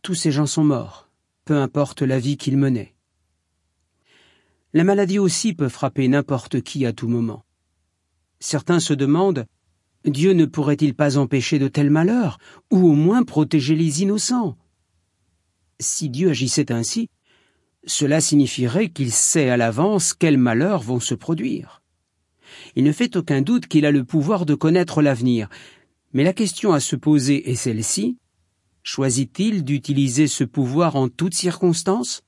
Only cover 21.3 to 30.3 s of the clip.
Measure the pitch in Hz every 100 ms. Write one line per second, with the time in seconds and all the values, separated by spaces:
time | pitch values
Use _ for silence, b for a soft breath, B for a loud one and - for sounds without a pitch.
21.3 | 165 127 - - - _ _ _ _ _
22.3 | _ B B B - 139 147 240 185 165
23.3 | 139 143 240 - 160 147 147 123 165 147
24.3 | 208 165 143 160 180 170 156 147 123 123
25.3 | 120 104 B B B B _ _ 131 156
26.3 | 185 202 - 214 151 - 131 151 151 131
27.3 | 143 - 123 127 110 113 - 226 247 _
28.3 | _ _ _ _ _ - - 135 123 131
29.3 | - 214 208 131 143 - 139 139 120 151